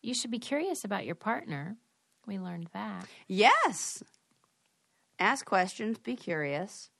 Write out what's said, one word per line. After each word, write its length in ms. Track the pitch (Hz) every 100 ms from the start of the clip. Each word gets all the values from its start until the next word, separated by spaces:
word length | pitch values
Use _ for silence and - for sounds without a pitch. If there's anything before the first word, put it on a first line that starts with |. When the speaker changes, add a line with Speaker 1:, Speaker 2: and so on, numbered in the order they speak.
Speaker 1:
You 140 | 226
should 160 | 247 247
be 80 | 226
curious 440 | - 285 359 339
about 220 | 202 196
your 100 | 120
partner. 600 | 170 - 233 - 143 151 226 _ _ _ _ -
We 120 | 196
learned 320 | 185 170 170
that. 320 | 190 214 190 185 - -
Speaker 2:
Yes. 760 | 190 220 587 508 202 - - - _ _ _ _ _ _ _ _ _ _ -
Ask 260 | 190 247
questions. 540 | - 190 185 - 220 226
Be 180 | - 247
curious. 720 | - 160 143 143 196 - - _